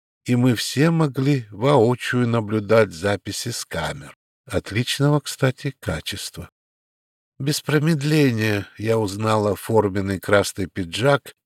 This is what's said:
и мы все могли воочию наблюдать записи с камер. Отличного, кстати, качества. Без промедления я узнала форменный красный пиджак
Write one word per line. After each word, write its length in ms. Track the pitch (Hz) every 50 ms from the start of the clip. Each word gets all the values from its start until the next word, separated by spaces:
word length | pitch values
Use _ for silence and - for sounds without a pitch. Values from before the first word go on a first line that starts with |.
| _ _ _ _ -
и 120 | - 123
мы 180 | 120 123 127 120
все 380 | 98 - - - 127 147 170
могли 560 | 165 165 160 143 120 135 135 143 147 131 113 104
воочию 800 | 107 101 113 139 147 135 110 120 123 - - - - 123 123
наблюдать 640 | 117 117 117 110 101 110 110 104 98 110 113 110 95 87
записи 560 | 80 87 101 101 95 - 104 95 - - 120
с 160 | 117 - -
камер. 500 | - - 87 78 73 73 71 69 - - _ _ _ _ _ _
Отличного, 760 | - 107 107 - - 98 113 120 - - - 139 143 147 147
кстати, 560 | - - - - - 131 127 - - 143 - _
качества. 720 | - 98 85 78 - - - - - - - - 85 - _ _ _ _ _ _ _ _ _ _ _ _ _ _ _ _ _ -
Без 200 | 135 147 151 -
промедления 1040 | - - 143 151 143 160 170 143 135 151 156 156 143 131 117 110 110 110 104 101 95 - -
я 220 | - 104 110 113 113
узнала 560 | 110 98 98 104 110 110 107 107 104 104 95
форменный 640 | - - - 113 110 101 101 92 101 95 98 98 87
красный 480 | - - 104 101 95 - - - 95
пиджак 680 | 85 - - 92 85 82 95 113 143 143 139 - - - _ -